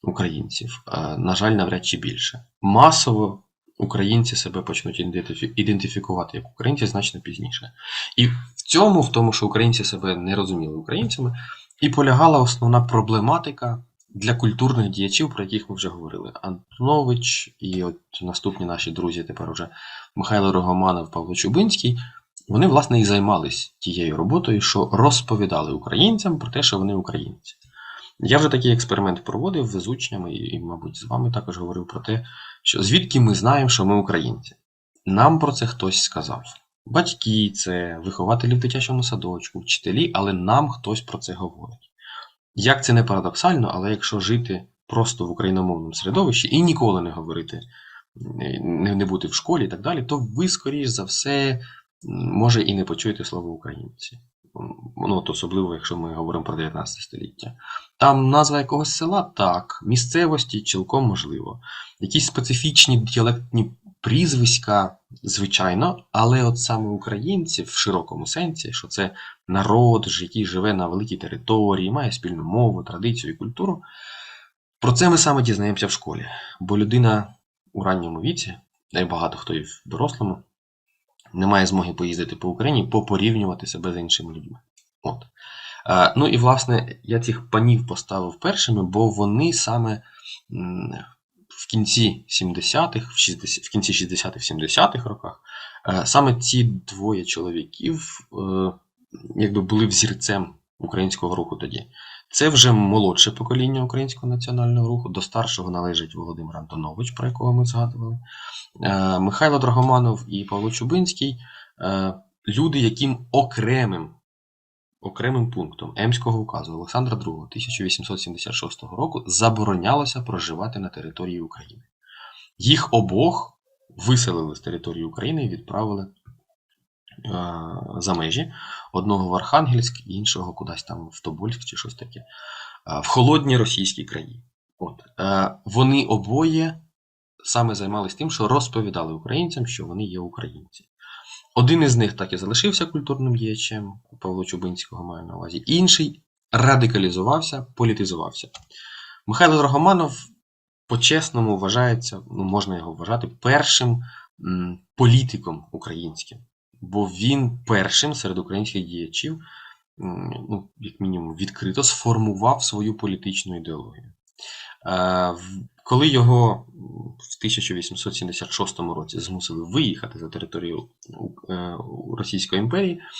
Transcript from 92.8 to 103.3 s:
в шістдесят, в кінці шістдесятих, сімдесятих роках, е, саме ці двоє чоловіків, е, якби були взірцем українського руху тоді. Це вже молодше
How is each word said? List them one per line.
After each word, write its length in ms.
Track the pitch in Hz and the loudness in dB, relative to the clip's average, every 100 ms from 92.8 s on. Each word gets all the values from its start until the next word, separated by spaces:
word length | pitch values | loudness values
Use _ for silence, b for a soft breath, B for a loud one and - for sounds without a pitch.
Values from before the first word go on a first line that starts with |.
| 165 113 - | 0 -2 -6
в 60 | - | 0
шістдесят, 460 | - 85 - - | 0 0 -6 -8
в 80 | - | -2
кінці 220 | 107 95 | -2 0
шістдесятих, 500 | 92 90 90 - - | 0 -2 -4 -6 -6
сімдесятих 640 | - 80 80 - 101 120 117 | -6 -4 -2 4 4 2 -6
роках, 360 | 104 - - B B B B - | -8 -12 -16 B B B B -4
е, 160 | 92 - | -2 4
саме 300 | 143 139 120 | 6 6 4
ці 280 | - 127 | 2 4
двоє 640 | 120 92 - 95 101 104 87 | 4 2 -8 -6 -2 -2 -2
чоловіків, 920 | - 87 85 76 - - 160 - - - | -4 -4 -6 -8 -6 -4 -4 -6 -16 -16
е, 380 | - 95 95 92 92 _ _ _ - - - | -8 -2 0 0 -2 _ _ _ -20 -12 -2
якби 260 | 104 101 | 0 2
були 240 | 92 107 110 | 2 2 4
взірцем 680 | 98 110 98 - 101 87 - _ _ | 4 2 0 -2 -2 -4 -10 _ _
українського 560 | - 95 95 - 87 90 | -8 -2 -2 -2 -4 -4
руху 200 | 82 - | -4 -6
тоді. 320 | 69 62 - B B B B | -8 -10 -12 B B B B
Це 180 | - 151 | 0 2
вже 220 | 147 123 | 8 8
молодше 600 | 110 101 107 98 87 - | 8 6 4 4 4 2